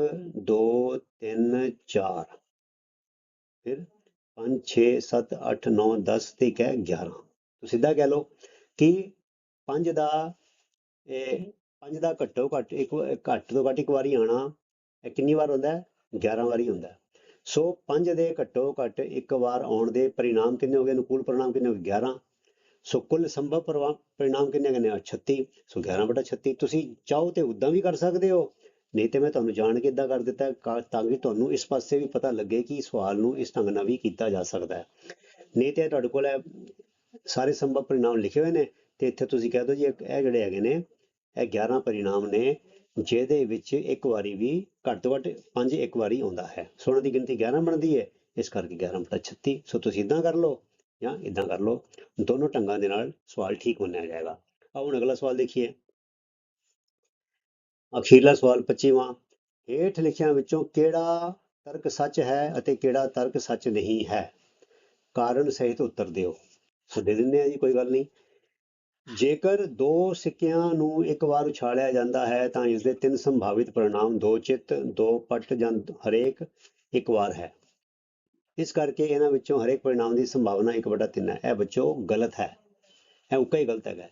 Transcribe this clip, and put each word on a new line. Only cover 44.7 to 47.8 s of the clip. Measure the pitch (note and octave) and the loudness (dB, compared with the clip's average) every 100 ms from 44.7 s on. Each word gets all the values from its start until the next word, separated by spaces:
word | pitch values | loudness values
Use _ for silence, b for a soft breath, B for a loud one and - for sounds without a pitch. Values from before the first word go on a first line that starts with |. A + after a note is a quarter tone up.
| _ B2+ | _ -6
ਘੱਟ | G2+ | -2
ਤੋਂ | B2+ C#3 | -2 -2
ਘੱਟ | - - - | -4 -10 -8
ਪੰਜ | B2 B2+ | -2 0
ਇੱਕ | D3+ A#2+ A#2+ | 0 -2 -2
ਵਾਰੀ | G#2 B2+ | -2 -2
ਆਉਂਦਾ | A#2+ F2 F2+ F#2 | -2 -6 -10 -12
ਹੈ। | E2+ - | -14 -6
ਸੋ | - | 0
ਉਹਨਾਂ | C3 | 2
ਦੀ | C#3 | 2
ਗਿਣਤੀ | B2+ B2+ A2+ | 0 -2 -2
ਗਿਆਰਾਂ | A2+ D3+ | 0 0
ਬਣਦੀ | E3 D#3+ | 0 0